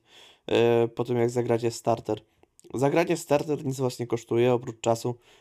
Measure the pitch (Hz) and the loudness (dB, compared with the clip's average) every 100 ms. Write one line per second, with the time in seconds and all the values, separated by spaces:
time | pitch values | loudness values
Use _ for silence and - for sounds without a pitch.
0 | _ - - _ - 107 117 117 117 - | _ -20 -20 _ -2 2 4 4 2 -2
1 | 120 123 117 123 120 117 117 113 - 113 | -2 0 0 0 0 0 0 -2 -2 -2
2 | - 107 - _ _ _ - 110 139 165 | -2 -6 -6 _ _ _ -10 -2 2 2
3 | 170 165 - 143 151 143 139 131 127 - | 0 -2 0 0 0 -4 -4 -4 -4 -4
4 | 120 123 - 117 123 123 127 110 - 113 | -6 -6 -2 2 2 2 -2 -4 -2 0
5 | 123 117 _ _ | -2 -8 _ _